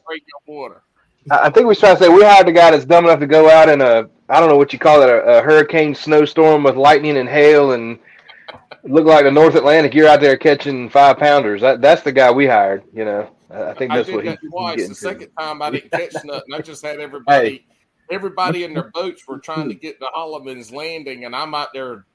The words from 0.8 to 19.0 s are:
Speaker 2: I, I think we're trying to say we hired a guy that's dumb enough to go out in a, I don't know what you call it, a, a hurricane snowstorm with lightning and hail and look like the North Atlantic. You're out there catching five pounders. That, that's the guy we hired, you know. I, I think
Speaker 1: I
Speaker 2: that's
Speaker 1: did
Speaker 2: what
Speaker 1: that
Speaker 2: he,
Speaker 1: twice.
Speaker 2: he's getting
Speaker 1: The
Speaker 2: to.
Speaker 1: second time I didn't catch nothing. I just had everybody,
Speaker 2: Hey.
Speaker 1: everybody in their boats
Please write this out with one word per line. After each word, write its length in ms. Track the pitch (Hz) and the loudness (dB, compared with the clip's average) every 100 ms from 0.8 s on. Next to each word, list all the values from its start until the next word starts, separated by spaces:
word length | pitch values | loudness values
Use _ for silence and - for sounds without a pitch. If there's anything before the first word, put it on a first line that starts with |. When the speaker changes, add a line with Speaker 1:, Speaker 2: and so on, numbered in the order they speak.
| _ _ _ _ - | _ _ _ _ -4
Speaker 2:
I, 160 | 143 147 | -2 0
I 40 | |
think 160 | 214 240 | 0 0
we're 80 | |
trying 220 | 202 202 170 | 2 2 4
to 60 | |
say 60 | 180 | 4
we 120 | 180 | 6
hired 240 | 208 196 180 | 6 6 4
a 60 | |
guy 180 | 170 170 | 4 4
that's 140 | 156 | 2
dumb 220 | 131 170 170 | 2 2 2
enough 120 | 156 | 0
to 60 | 143 | 0
go 220 | 156 156 | 4 6
out 220 | 160 156 | 6 4
in 100 | 143 | 2
a, 300 | 127 117 110 _ - | 2 0 -4 _ -4
I 120 | 139 | 0
don't 100 | 165 | 2
know 80 | 143 | 2
what 160 | 143 | 0
you 40 | 131 | -2
call 220 | 160 151 | 2 4
it, 80 | 131 | 4
a, 300 | 117 117 120 | 2 2 2
a 40 | |
hurricane 520 | 135 156 143 165 151 | 4 2 2 -2 -4
snowstorm 720 | 139 - 151 147 - 156 151 | -6 -2 0 0 0 2 2
with 120 | 143 123 | 0 0
lightning 400 | 143 151 151 143 | 2 2 0 -6
and 120 | 123 | -4
hail 440 | 147 147 151 139 | 0 2 4 2
and 260 | 123 113 113 _ _ _ _ - - _ - | -4 -8 -16 _ _ _ _ -20 -20 _ -20
look 220 | - 143 160 | -4 0 2
like 180 | 156 | 4
the 60 | 139 | 4
North 240 | 143 160 | 4 2
Atlantic. 400 | 160 135 156 147 | 2 2 2 0
You're 140 | 135 156 | 2 2
out 120 | 147 | 4
there 160 | 143 131 | 0 0
catching 540 | 156 143 143 131 120 | 0 -2 -4 -10 -2
five 260 | 143 143 127 | 2 2 2
pounders. 460 | 147 143 113 101 | 0 0 -2 -4
That, 180 | 123 131 | -4 0
that's 220 | 139 165 | 2 0
the 100 | 147 | -2
guy 180 | 131 127 | 0 0
we 160 | 123 139 | 2 0
hired, 380 | 113 98 98 _ | 0 -2 -4 _
you 140 | 113 107 | -12 -10
know. 240 | 101 107 _ _ | -10 -12 _ _
I, 200 | - 101 | -16 -14
I 40 | |
think 160 | - 131 | -10 -8
Speaker 1:
I 60 | - | -6
Speaker 2:
that's 120 | - | -6
Speaker 1:
did 80 | 113 | -8
Speaker 2:
what 80 | 165 | -10
Speaker 1:
that 120 | 160 | -14
Speaker 2:
he, 60 | 156 | -16
Speaker 1:
twice. 260 | 175 180 | -14 -12
Speaker 2:
he's 20 | 160 | -10
getting 120 | 90 | -12
Speaker 1:
The 40 | |
Speaker 2:
to. 60 | - | -12
Speaker 1:
second 300 | 180 202 - - | -16 -16 -18 -16
time 240 | 156 147 | -14 -12
I 80 | 147 | -10
didn't 200 | 139 - | -12 -10
catch 340 | - - 156 | -12 -12 -16
nothing. 300 | 147 143 - | -16 -18 -16
I 60 | 147 | -18
just 240 | 160 147 | -18 -18
had 160 | 151 147 | -16 -16
everybody, 480 | 147 139 127 139 117 | -16 -12 -2 -2 -2
Speaker 2:
Hey. 160 | 101 _ _ _ _ - | -8 _ _ _ _ -16
Speaker 1:
everybody 540 | 190 190 165 180 175 | -14 -12 -8 -8 -8
in 100 | 170 | -12
their 160 | 151 - | -14 -14
boats 360 | 165 | -12